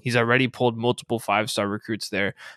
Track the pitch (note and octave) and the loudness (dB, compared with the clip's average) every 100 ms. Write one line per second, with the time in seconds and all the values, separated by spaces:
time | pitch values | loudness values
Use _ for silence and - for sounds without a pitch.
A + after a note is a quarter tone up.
0 | B2+ A#2+ A#2 B2 B2+ - B2 A2+ A#2 B2 | 0 2 4 4 2 2 0 2 0 0
1 | - A#2 - G2+ G#2+ - G2+ G#2 - G#2+ | -2 -4 0 0 0 -2 -2 -2 -6 -8
2 | - G2 G2 - - | -4 -2 -2 -4 -16